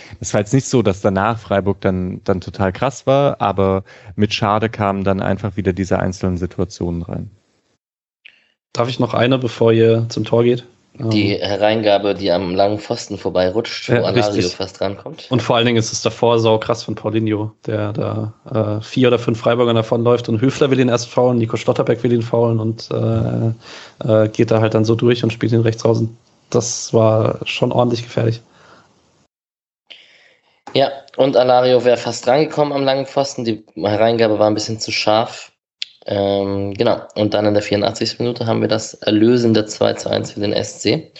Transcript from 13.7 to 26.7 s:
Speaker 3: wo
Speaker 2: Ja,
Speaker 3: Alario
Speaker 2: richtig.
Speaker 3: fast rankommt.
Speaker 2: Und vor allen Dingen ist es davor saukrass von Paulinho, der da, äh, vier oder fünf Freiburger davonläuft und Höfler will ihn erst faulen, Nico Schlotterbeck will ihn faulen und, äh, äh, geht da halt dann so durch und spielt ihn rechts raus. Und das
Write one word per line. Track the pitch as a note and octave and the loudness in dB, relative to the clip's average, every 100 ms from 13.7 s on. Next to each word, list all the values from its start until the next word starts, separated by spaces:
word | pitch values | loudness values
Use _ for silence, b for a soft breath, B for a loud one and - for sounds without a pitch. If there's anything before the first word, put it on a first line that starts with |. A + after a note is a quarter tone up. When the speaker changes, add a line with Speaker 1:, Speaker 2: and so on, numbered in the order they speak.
| - - | -8 -2
Speaker 3:
wo | |
Speaker 2:
Ja, | A#2+ | 0
Speaker 3:
Alario | F#2 A#2 G#2 | 2 0 0
Speaker 2:
richtig. | G2+ F2+ - | 0 -2 -4
Speaker 3:
fast | F#2+ - | -10 -6
rankommt. | F#2+ G2 - - - | -6 -6 -14 -16 -4
Speaker 2:
Und | A#2+ | -4
vor | A2+ A#2+ | 0 2
allen | |
Dingen | A#2+ A#2 | 2 2
ist | A2+ | 0
es | - | -2
davor | A2+ - A#2 A#2 | -4 0 2 4
saukrass | A2+ A2 - A#2+ | 4 2 0 -6
von | - G#2+ | -6 -6
Paulinho, | A2 A2+ A2 G#2 G#2+ - | -4 -2 -2 -2 -4 -8
der | - G#2+ G#2 | -6 -4 -4
da, | A2 G2+ G#2+ A2 - - A2 G#2 G#2+ | -4 -4 -4 -6 -10 -6 -2 -2 -4
äh, | |
vier | - C3+ B2 | -4 2 4
oder | A#2 | 4
fünf | B2+ A2+ | 0 0
Freiburger | B2 A#2+ A#2+ | 0 2 2
davonläuft | A2+ A2 A#2+ A#2+ A#2+ - | 2 0 0 2 2 2
und | A2 | 0
Höfler | C3+ - C#3+ | 0 2 2
will | C3 | 4
ihn | B2 | 2
erst | A#2 - | 2 0
faulen, | - B2 A#2+ | 2 2 2
Nico | A2+ A2+ | 0 -2
Schlotterbeck | - A#2+ C3 A#2 | -2 0 0 0
will | B2 | 2
ihn | A#2+ | 0
faulen | A#2 A#2 A#2 A2 | 0 0 2 0
und, | A2 A2+ - | -2 -6 -6
äh, | A2+ A2+ A2+ A#2 A#2+ A2+ A2+ B B B B A2+ | -4 0 0 0 0 -2 -4 B B B B 2
äh, | A2 G#2+ | 4 4
geht | - A2+ | 2 2
da | A2 | 2
halt | A2 | 2
dann | A2 | 2
so | G#2+ | 2
durch | A2+ A#2+ A#2+ | 2 2 2
und | A#2 | 0
spielt | - A2+ | -2 0
ihn | A2+ | 2
rechts | A2+ A2+ | 2 0
raus. | A#2 A2+ | 0 0
Und | A2+ - _ _ - | -2 -8 _ _ -4
das | B2 - | -2 -2